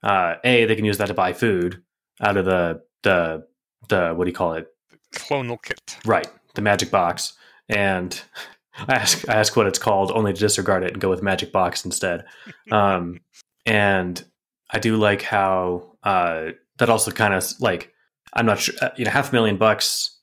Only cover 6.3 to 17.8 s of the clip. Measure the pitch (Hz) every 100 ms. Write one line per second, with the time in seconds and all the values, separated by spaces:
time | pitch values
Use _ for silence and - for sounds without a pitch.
6.3 | - _ - 104 101 - 101 87 85 -
7.3 | - - _ _ 107 98 95 90 - -
8.3 | - - - _ - - 131 101 - -
9.3 | 110 107 - 101 95 - 101 98 113 107
10.3 | 95 104 101 95 95 90 - 95 92 98
11.3 | 92 92 98 90 - 92 - 95 85 -
12.3 | - - - - - 202 190 175 175 _
13.3 | - - _ - 107 101 95 90 87 -
14.3 | _ _ _ _ 117 113 110 107 101 -
15.3 | 107 95 95 90 87 - _ 101 95 87
16.3 | 80 80 - _ _ 117 110 - - 107
17.3 | 95 - - 117 87